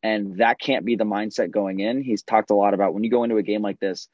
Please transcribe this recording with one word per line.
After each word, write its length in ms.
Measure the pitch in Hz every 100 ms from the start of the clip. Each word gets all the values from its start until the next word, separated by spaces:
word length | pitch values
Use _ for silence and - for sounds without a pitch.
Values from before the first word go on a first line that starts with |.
and 340 | 110 107 98 92
that 220 | 117 -
can't 260 | - 127 92
be 100 | 117
the 80 | 107
mindset 460 | 104 107 - 92
going 280 | 107 98 95
in. 220 | 104 127
He's 220 | 131 104
talked 260 | - 110 107
a 40 | 104
lot 180 | 101
about 200 | 98 98
when 100 | 90
you 60 | 113
go 120 | 120
into 140 | 117 110
a 60 |
game 180 | 101 107
like 180 | 104 95
this 280 | 98 90 -